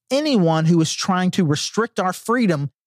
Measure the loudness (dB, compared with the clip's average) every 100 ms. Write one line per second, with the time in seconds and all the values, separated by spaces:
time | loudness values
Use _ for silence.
0 | _ -2 0 2 2 2 2 2 2 -2
1 | -2 0 0 0 0 -2 -4 -4 -4 -2
2 | -4 -4 -2 0 0 0 -4 -10